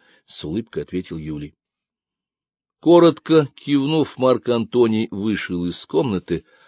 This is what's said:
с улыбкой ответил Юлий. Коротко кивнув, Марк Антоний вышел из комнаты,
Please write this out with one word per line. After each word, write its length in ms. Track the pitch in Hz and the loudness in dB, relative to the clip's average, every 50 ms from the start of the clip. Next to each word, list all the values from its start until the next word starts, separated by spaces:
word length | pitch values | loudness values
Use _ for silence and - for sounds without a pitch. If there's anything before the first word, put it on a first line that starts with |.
| _ _ _ _ _ | _ _ _ _ _
с 180 | - - - - | -20 -16 -14 -10
улыбкой 400 | 76 80 107 113 _ - - 76 | -8 -8 -8 -8 _ -8 -10 -10
ответил 340 | - - 90 92 - 85 80 | -8 -8 -8 -8 -8 -10 -10
Юлий. 380 | 76 78 78 73 73 73 - _ _ _ _ _ _ _ _ _ _ _ _ _ _ _ _ _ _ _ _ _ _ _ _ _ - | -10 -10 -10 -10 -12 -14 -18 _ _ _ _ _ _ _ _ _ _ _ _ _ _ _ _ _ _ _ _ _ _ _ _ _ 2
Коротко 640 | 151 175 170 170 165 156 - - - 156 160 147 135 _ | 6 6 8 8 6 4 2 -2 0 2 2 2 0 _
кивнув, 640 | - - 143 143 143 135 143 160 160 143 - - - | -10 -6 -2 -2 0 0 0 0 -2 -2 -2 -2 0
Марк 280 | 127 127 127 113 - 120 | 2 2 2 2 0 -2
Антоний 580 | 120 117 113 110 - 123 120 113 110 110 113 - | -2 -2 -2 -2 2 2 2 2 2 0 -2 -4
вышел 560 | - 101 98 110 104 90 - - 92 87 87 | -6 -6 -4 -4 -4 -4 -6 -6 -6 -6 -4
из 180 | 87 85 - - | -6 -6 -8 -10
комнаты, 600 | - - 156 160 127 101 90 - - 87 80 - _ _ _ _ | -6 -2 -2 -2 0 -2 -4 -4 -4 -6 -6 -6 _ _ _ _